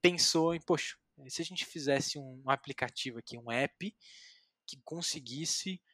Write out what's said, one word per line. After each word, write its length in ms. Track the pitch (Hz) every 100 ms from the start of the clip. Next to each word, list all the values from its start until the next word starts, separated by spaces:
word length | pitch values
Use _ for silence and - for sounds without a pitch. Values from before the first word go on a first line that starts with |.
pensou 520 | 180 175 - 165 165
em, 80 | 170
"Poxa, 340 | - 160 - - _ - 131
e 60 |
se 100 | -
a 40 | 165
gente 200 | 180 -
fizesse 540 | 165 139 139 - 147
um, 240 | 135 131 135
um 40 |
aplicativo 680 | 139 - - 123 - 131 117
aqui, 180 | - 117
um 140 | 117
app, 440 | 120 139 - 196 - - - - _ _ _ -
que 120 | 135
conseguisse 1000 | - 165 170 160 120 131 165 - 190 185 _